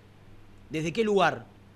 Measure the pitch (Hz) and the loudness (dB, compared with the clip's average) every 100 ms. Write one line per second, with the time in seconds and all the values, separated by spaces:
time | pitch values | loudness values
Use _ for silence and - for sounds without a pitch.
0 | - - - - - - - 156 160 196 | -20 -20 -20 -20 -20 -20 -10 -6 -4 -2
1 | 220 196 165 120 107 - - | 0 4 2 0 -12 -20 -20